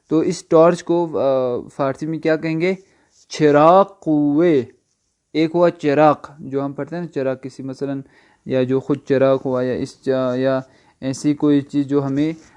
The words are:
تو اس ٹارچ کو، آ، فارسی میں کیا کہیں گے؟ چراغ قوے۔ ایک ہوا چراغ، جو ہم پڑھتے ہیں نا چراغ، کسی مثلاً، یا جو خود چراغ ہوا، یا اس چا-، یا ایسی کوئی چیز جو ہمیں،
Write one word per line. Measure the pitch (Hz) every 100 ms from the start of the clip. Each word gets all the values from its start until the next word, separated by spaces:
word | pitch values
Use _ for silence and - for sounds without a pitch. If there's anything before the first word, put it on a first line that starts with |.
| _
تو | 156
اس | 175 175
ٹارچ | - 165 170 175
کو، | - 170 170 139
آ، | 131 131 127 123 62
فارسی | - 139 139 156
میں | 160
کیا | 160 156
کہیں | 165 160
گے؟ | 175 185 - _ _ _ _
چراغ | - 151 143 160 185
قوے۔ | 202 - - 151 147 143 175 147 113 _ _ _ _ _ _
ایک | 151 160
ہوا | 170 175
چراغ، | 170 147 143 151 139 - 147
جو | 139 135
ہم | 139
پڑھتے | 143 143 170
ہیں |
نا | 170
چراغ، | 156 131 127
کسی | 135 -
مثلاً، | 135 131 139 139 135 _ _ _ -
یا | 131
جو | 127 131
خود | 131 139 -
چراغ | 131 135 135
ہوا، | 135 127
یا | 127
اس | 107 131 -
چا-، | - 131 127 123
یا | 131 131 131 _ _ _
ایسی | 131 135 147
کوئی | 143 147 143
چیز | 139 143 135
جو | 143 139
ہمیں، | 135 151 165 -